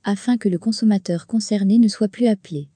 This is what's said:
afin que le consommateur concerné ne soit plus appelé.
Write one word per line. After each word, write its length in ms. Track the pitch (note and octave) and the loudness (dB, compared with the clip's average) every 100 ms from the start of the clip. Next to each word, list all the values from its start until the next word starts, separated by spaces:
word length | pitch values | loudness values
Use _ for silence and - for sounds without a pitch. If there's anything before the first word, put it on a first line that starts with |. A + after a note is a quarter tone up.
afin 340 | - G3+ - A#3+ | -6 -4 -2 0
que 100 | G3+ | 0
le 100 | F3 | -2
consommateur 680 | A3 A3 A3 G3+ F#3 E3+ - | -2 0 2 2 0 -6 -4
concerné 520 | A3+ G#3 G#3 G3 A3+ | -4 -2 -2 2 4
ne 80 | A3+ | 4
soit 200 | - G#3+ | 2 -4
plus 200 | - A#3+ | 0 0
appelé. 420 | G3+ - D3+ C#3+ | 0 -4 -10 -10